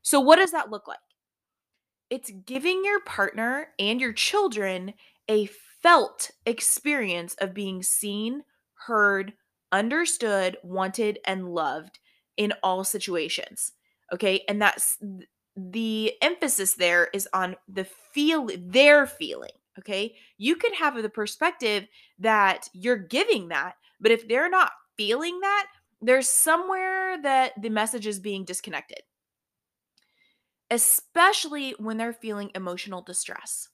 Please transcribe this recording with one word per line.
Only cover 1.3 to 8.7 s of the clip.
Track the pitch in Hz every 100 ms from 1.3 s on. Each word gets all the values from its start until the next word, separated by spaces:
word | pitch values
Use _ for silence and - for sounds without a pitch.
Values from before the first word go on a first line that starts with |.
| _ _ _ _ _ _ _ _
It's | 254 - 190 190
giving | 262 320 370
your | 403 403
partner | 403 - 196 - 226 269 311 -
and | 202 240
your | 254
children | 214 - 311 302 214 190 185 190 - _ _ -
a | 214 202 - - _
felt | 339 330 - - - _ -
experience | 226 - - 294 285 208 175 175 -
of | 196
being | 190 196 185
seen, | 185 - 208 202 220 277 - _ _